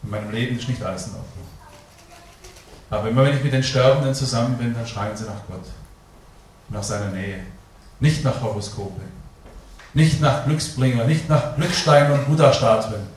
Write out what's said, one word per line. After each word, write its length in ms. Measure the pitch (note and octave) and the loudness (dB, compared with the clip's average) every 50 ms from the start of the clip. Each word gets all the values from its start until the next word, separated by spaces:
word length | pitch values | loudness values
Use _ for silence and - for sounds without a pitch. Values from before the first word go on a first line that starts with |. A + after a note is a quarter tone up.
| - | -8
In 80 | - | -6
meinem 180 | G#2+ G#2+ G#2 G#2 | -8 -6 -6 -6
Leben 260 | G#2+ A2+ B2 B2 B2 | -4 -4 -4 -4 -4
ist 140 | A2+ - C3 | -6 -4 -6
nicht 140 | B2+ - - | -6 -4 -4
alles 240 | - - - - G#2+ | -8 -8 -8 -10 -12
in 60 | G2 | -12
Ordnung. 340 | - - - - - - - - - - - - - - - - - - - - - - - - - - - - - - - - - - - | -14 -14 -16 -16 -18 -18 -18 -20 -20 -20 -20 -20 -20 -20 -20 -20 -20 -20 -20 -20 -20 -20 -20 -20 -20 -20 -20 -20 -20 -20 -20 -20 -20 -14 -8
Aber 180 | A2 G#2+ G#2 A2+ | -6 -4 -2 0
immer 140 | A#2 C3 C3+ | 2 4 4
wenn 140 | C#3+ C#3+ C3 | 4 2 0
ich 60 | C3 | 0
mit 100 | C#3+ B2+ | 0 0
den 100 | C3 B2+ | 0 0
Sterbenden 500 | - - C3+ B2+ C3 C3+ - C#3 C3+ C3 | 0 0 4 6 6 4 4 2 -2 -2
zusammen 420 | - C3+ - B2 A#2 A#2+ B2+ B2 A#2 | -2 -4 -2 -2 0 0 0 0 -2
bin, 160 | A#2+ A#2 A2+ | -2 -4 -4
dann 100 | A#2 A2+ | -4 -6
schreien 320 | - - G#2 G2+ G#2+ G#2+ G#2+ | -8 -8 -6 -6 -6 -6 -8
sie 60 | G#2+ | -10
nach 240 | G#2+ G#2 G2+ - - | -10 -10 -12 -12 -14
Gott. 160 | F#2 F#2 F2+ - - - - - - - - - - - - - - - - - - - - - | -14 -14 -14 -16 -18 -18 -18 -20 -20 -20 -20 -20 -20 -20 -20 -20 -20 -20 -20 -20 -20 -20 -16 -12
Nach 140 | - G#2 G2+ | -10 -8 -6
seiner 260 | - A2 G2+ G2+ G2 | -6 -6 -4 -4 -4
Nähe. 300 | F#2 F#2+ G2 G2 F#2 F#2 - - - - - - - - - - - - | -6 -6 -6 -6 -8 -10 -12 -14 -16 -20 -20 -20 -20 -20 -20 -20 -8 0
Nicht 240 | C3 D3+ D#3 - - | 2 2 2 2 0
nach 160 | C3 - - | -2 -2 -2
Horoskope. 600 | B2+ A2 G#2 G2+ G2 - - - G2+ G2 F#2 F#2+ F#2+ F#2 - - - - - - - - - - - - - - - - - | -4 -4 -4 -6 -8 -8 -4 -2 -4 -2 -4 -10 -14 -14 -16 -16 -18 -20 -20 -20 -20 -20 -20 -20 -20 -20 -20 -20 -20 -4 2
Nicht 260 | C#3 D#3 D#3+ - - | 4 4 6 4 4
nach 240 | D3+ C#3+ B2+ - - | 4 2 2 2 0
Glücksbringer, 600 | C3+ D#3 D#3 - - - B2+ C3 C3 B2 A#2 A2+ | 0 0 0 -2 -6 -2 0 2 2 2 2 2
nicht 220 | C3 D#3 D#3+ - - | 2 2 0 2 2
nach 280 | D#3 C#3+ - - - | 2 2 2 0 -2
Glücksteinen 560 | C#3+ F3 F#3 - - - D#3 D3+ C#3+ C#3+ C#3+ | -2 -2 -2 -2 0 4 6 6 6 8 6
und 160 | C#3+ C#3 B2+ C#3 | 4 2 2 2
Buddha-Statuen 800 | D#3 D#3+ D3+ B2 - - B2 A#2 A2 A2 - - A2 G2+ G2 - - | 4 6 6 6 6 6 4 4 4 2 2 -4 -6 -8 -8 -10 -14